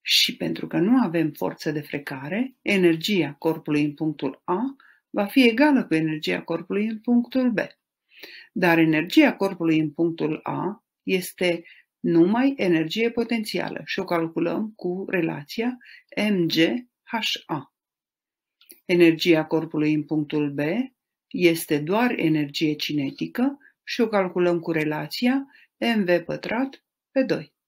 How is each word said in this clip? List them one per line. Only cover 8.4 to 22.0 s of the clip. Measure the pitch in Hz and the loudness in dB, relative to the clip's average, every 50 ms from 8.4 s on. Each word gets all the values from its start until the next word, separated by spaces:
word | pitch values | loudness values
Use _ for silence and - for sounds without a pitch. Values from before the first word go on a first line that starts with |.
| - _ _ | -20 _ _
Dar | - 180 180 165 165 | 0 2 4 6 6
energia | 165 160 156 156 160 185 - 311 302 254 - | 6 4 4 2 0 2 6 6 6 6 4
corpului | - 196 196 180 175 170 165 160 156 | 2 -2 -4 -2 -2 0 2 2 2
în | 156 151 143 | 2 0 -2
punctul | - 170 170 165 165 156 156 156 156 - | 0 -2 -2 0 -2 -2 -4 -4 -4 -6
A | 151 143 139 151 180 208 - _ _ _ _ _ | -6 -6 -4 -4 -4 -6 -8 _ _ _ _ _
este | - 185 185 180 - - - 190 180 170 165 165 - - - _ _ _ _ | -2 0 0 -2 -4 -6 -2 0 0 0 -2 -6 -14 -20 -20 _ _ _ _
numai | - 175 170 165 165 180 208 233 254 277 277 | -2 2 6 6 6 6 6 4 2 2 2
energie | 277 208 190 175 160 160 160 - 214 226 233 | 2 0 2 2 2 2 0 -2 0 0 0
potențială | 233 - 233 233 240 226 214 - - 180 170 - - - 170 | 0 -2 -2 -2 -2 -4 -4 -4 -4 -4 -4 -4 -6 -10 -10
și | - - - | -8 -6 -6
o | 190 | -4
calculăm | 180 175 170 165 165 165 165 156 170 165 185 214 220 214 | -2 -2 -2 -2 -2 -2 -2 -2 -2 -2 -2 -4 -6 -8
cu | _ - 185 180 185 190 - | _ -6 -6 -4 -4 -6 -4
relația | - 185 165 165 160 147 147 _ - - 220 247 247 247 - - - - _ _ - - 208 214 | -2 -2 -2 -2 -4 -6 -10 _ -8 -4 -4 -4 -4 -6 -14 -20 -20 -20 _ _ -6 -4 -2 0
M | 208 185 170 | 2 2 0
G | 160 143 160 165 180 233 247 247 _ _ _ _ | 0 2 2 2 2 2 -4 -8 _ _ _ _
H | _ - 226 214 - - - - | _ -6 -4 -4 -4 -6 -6 -6
A. | _ - 147 135 _ _ _ _ _ _ _ _ _ _ _ _ _ _ _ _ _ _ _ _ _ - _ _ | _ -8 -8 -8 _ _ _ _ _ _ _ _ _ _ _ _ _ _ _ _ _ _ _ _ _ -20 _ _
Energia | _ 185 175 175 165 165 160 - 180 165 156 156 | _ 4 6 6 6 6 4 4 4 4 4 4
corpului | 156 - 160 160 160 - 156 151 151 151 | 0 -2 -2 -2 -2 -4 -2 0 0 0
în | 156 147 | 0 -2
punctul | 147 160 151 151 147 - 151 147 147 | -2 -2 -4 -2 -2 -2 -2 -2 -2
B | 143 139 147 151 180 226 269 269 _ _ _ _ _ _ _ | -2 -2 -2 -2 -2 -2 -4 -6 _ _ _ _ _ _ _
este | _ - - 175 170 165 160 - - 160 147 | _ -4 2 4 4 4 4 0 -2 -2 -2
doar | 147 151 190 214 | 0 0 0 0